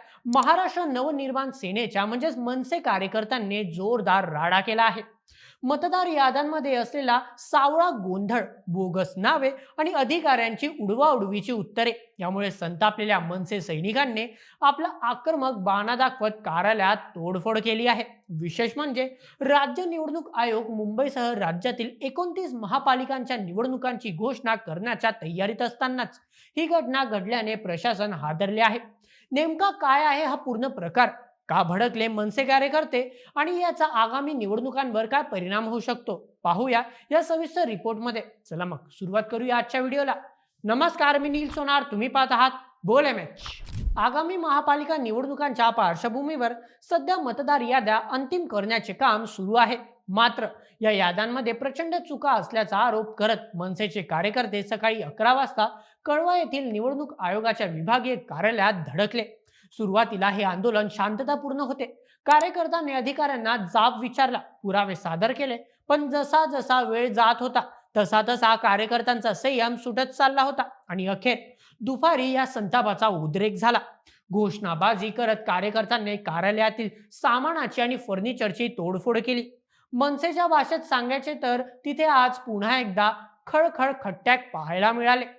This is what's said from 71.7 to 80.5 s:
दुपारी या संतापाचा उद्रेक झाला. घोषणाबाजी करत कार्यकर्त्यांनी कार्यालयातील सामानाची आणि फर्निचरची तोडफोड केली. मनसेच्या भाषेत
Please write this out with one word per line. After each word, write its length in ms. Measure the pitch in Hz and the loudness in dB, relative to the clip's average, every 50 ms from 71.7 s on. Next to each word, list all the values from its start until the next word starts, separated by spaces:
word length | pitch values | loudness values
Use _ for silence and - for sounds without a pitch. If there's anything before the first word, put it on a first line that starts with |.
| _ _ | _ _
दुपारी 500 | 220 214 269 247 262 330 339 269 254 262 | -6 -4 -2 2 4 4 4 4 2 0
या 140 | 262 254 262 | 0 0 0
संतापाचा 640 | 254 - 247 208 190 156 247 233 214 202 196 226 220 | -2 -2 -4 -4 0 2 2 2 2 0 2 2 2
उद्रेक 460 | 196 165 156 156 147 190 202 214 202 | 2 0 -2 -2 -2 0 0 0 0
झाला. 260 | 185 185 233 240 220 - - - _ _ _ _ _ _ _ 180 | 2 2 2 2 2 0 -4 -10 _ _ _ _ _ _ _ -2
घोषणाबाजी 760 | 208 214 196 - - 208 180 170 156 185 208 226 190 196 220 | 0 0 0 -2 -4 -4 -4 -2 2 2 2 2 2 -2 -4
करत 260 | 214 - 240 220 220 214 214 - | -4 -2 0 0 0 0 -2 -2
कार्यकर्त्यांनी 720 | 180 180 190 208 208 220 220 214 240 240 214 202 208 208 | -2 0 0 0 0 -2 0 0 0 -2 0 -4 -6 -6
कार्यालयातील 720 | 208 - 156 165 175 196 208 214 220 220 214 220 226 208 - - - _ | -6 -6 -4 0 0 0 2 2 2 2 2 -2 -6 -6 -8 -10 -18 _
सामानाची 720 | - - - 277 233 247 262 311 339 320 277 233 - - | -12 -2 0 2 2 2 0 -2 -2 -2 -4 -4 -2 -2
आणि 160 | 240 240 254 247 | -2 -2 -2 -4
फर्निचरची 720 | - - 196 190 190 - - - 220 208 185 - 240 240 | -4 -4 -4 -4 -2 -4 -2 -2 -2 -2 -2 -2 -4 -4
तोडफोड 520 | 240 - 170 170 185 185 180 247 233 226 - | -4 -4 -4 -4 -4 -2 -2 0 0 0 0
केली. 240 | - 254 240 233 - - _ _ _ _ _ _ _ - | 0 -2 -2 -4 -6 -12 _ _ _ _ _ _ _ -2
मनसेच्या 540 | 240 269 285 285 277 294 339 320 330 349 | 0 0 0 0 -2 -2 -2 0 0 2
भाषेत 320 | 339 | 4